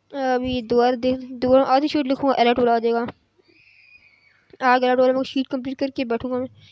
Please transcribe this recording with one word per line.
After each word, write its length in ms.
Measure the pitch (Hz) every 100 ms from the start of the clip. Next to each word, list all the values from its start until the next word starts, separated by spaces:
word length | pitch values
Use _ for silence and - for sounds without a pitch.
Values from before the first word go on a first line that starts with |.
| _
अभी 480 | 285 262 254 254 254
दोबारा 340 | 220 240 240 254
देख, 220 | 254 262
दोबारा 440 | 254 254 254 262 269
आधी 220 | 262 294
sheet 180 | 302 262
लिखूँगा 280 | 269 277
alert 240 | 254 240 247
बुला 200 | 240 233
देगा। 280 | 233 233 233 - _ _ _ _ _ _ _ - _ _ _ _ _ -
आगे 240 | 254 254 247
alert 140 | 254
वाला 120 | 254
मैं 100 | 262
sheet 240 | 262 277 262
complete 320 | 269 254 262
करके 260 | 277 277
बैठूँगा 340 | 247 233 254 247
मैं, 100 | 254 - -